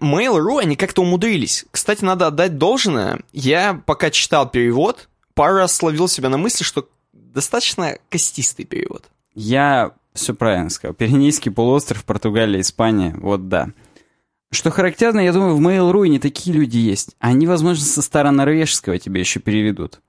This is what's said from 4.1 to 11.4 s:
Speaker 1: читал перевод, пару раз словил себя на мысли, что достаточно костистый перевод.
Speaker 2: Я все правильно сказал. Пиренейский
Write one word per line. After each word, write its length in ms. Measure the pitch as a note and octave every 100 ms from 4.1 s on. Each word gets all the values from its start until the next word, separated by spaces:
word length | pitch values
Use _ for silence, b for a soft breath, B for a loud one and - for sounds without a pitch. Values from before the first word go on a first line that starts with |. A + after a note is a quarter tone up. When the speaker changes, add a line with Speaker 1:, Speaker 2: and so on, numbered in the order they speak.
Speaker 1:
читал 380 | - - D#3 B2+
перевод, 600 | B2 A#2+ A#2+ F#3 B3+ - _ _
пару 220 | - D3 F#3+
раз 160 | F3+ -
словил 320 | E3 D3+ F3+
себя 200 | - C3
на 80 | C3+
мысли, 260 | G#3 -
что 240 | F3+ - - _ _
достаточно 840 | _ F#2 B2 - A#3+ - - E3 - _
костистый 560 | E3+ - - - -
перевод. 400 | - - - - - _ _
Speaker 2:
Я 580 | - G#2+ C3 C#3+ C3+ G#2 - _
все 200 | - -
правильно 360 | A2+ A2+ F#2 E2+
сказал. 240 | - -
Пиренейский 560 | E2 A2+ C3+ C#3+ D3